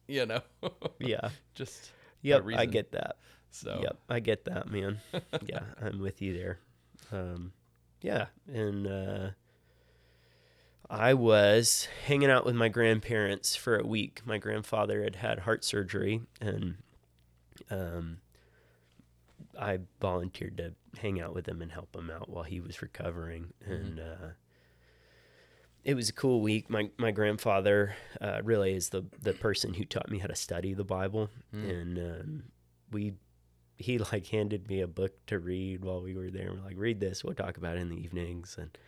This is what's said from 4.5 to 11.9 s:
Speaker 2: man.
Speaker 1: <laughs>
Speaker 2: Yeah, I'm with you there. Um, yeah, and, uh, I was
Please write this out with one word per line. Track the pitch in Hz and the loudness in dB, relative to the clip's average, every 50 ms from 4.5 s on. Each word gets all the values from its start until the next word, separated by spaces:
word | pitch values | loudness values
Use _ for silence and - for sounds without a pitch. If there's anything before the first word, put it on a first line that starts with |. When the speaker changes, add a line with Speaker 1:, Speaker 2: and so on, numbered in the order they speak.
| 180 - - - | -6 -6 -6 -4
Speaker 2:
man. | 104 101 95 98 104 107 - - | -4 -4 -2 -2 -4 -6 -8 -8
Speaker 1:
<laughs> | - 180 175 - - 160 110 | -8 -8 -6 -6 -6 -6 -6
Speaker 2:
Yeah, | - - - 101 104 - - | -6 -8 -8 -8 -10 -10 -8
I'm | 113 110 101 98 | -6 -6 -4 -4
with | 98 95 - - | -6 -6 -6 -6
you | 98 95 90 | -6 -4 -4
there. | 87 92 92 90 - _ _ _ _ _ _ _ - - - | -4 -4 -6 -8 -10 _ _ _ _ _ _ _ -20 -14 -10
Um, | 107 95 90 90 87 87 87 90 - _ _ _ _ _ _ _ _ _ | -8 -6 -6 -6 -8 -8 -10 -12 -14 _ _ _ _ _ _ _ _ _
yeah, | - - - - 104 - - _ - | -4 -2 -2 -2 -2 -4 -8 _ -16
and, | - 135 113 107 104 101 101 101 | -8 -4 -2 -2 -2 -2 -2 -4
uh, | 98 98 98 95 98 98 98 95 95 95 - _ _ _ _ _ _ _ _ _ _ _ _ _ _ _ _ _ _ _ _ _ _ _ _ _ _ _ _ - - | -4 -4 -4 -4 -4 -6 -4 -6 -6 -8 -10 _ _ _ _ _ _ _ _ _ _ _ _ _ _ _ _ _ _ _ _ _ _ _ _ _ _ _ _ -14 -6
I | - 107 110 123 135 | 0 4 6 6 8
was | 131 117 113 107 104 101 101 104 117 117 113 - - - - | 8 8 10 10 10 12 12 10 10 8 6 4 2 0 -4